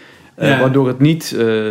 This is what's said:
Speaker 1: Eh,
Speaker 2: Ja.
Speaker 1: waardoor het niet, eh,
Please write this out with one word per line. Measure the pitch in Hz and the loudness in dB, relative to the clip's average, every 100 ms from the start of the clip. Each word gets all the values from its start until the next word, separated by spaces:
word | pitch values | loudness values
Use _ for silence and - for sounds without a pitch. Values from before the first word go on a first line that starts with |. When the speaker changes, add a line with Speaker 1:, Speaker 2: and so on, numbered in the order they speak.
| - - - | -20 -20 -20
Speaker 1:
Eh, | - 127 | -4 0
Speaker 2:
Ja. | 127 | 2
Speaker 1:
waardoor | 131 135 127 | 2 2 0
het | 123 | 2
niet, | 147 165 - 110 | 0 0 -4 -2
eh, | 113 110 107 | 0 0 -4